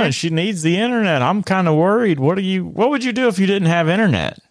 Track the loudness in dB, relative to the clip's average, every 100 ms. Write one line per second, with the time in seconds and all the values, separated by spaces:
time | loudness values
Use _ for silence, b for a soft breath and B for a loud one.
0 | 0 -2 -2 -2 -2 -2 0 0 0 0
1 | 0 0 0 -2 -2 0 2 2 2 2
2 | 0 0 0 0 -2 -4 -4 -2 0 0
3 | -2 0 0 0 0 2 2 2 2 2
4 | 2 0 -2 -8 _